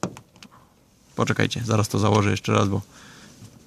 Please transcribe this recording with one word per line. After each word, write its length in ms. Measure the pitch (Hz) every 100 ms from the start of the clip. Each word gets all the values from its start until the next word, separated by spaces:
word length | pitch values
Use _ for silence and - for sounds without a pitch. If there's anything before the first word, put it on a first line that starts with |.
| - - - - - - _ _ _ _ _ -
Poczekajcie, 460 | 113 110 104 - 113
zaraz 240 | 110 104
to 100 | 104
założę 320 | 104 104 101
jeszcze 200 | 104 -
raz, 160 | 107 101
bo 140 | 98 - - - - - - - -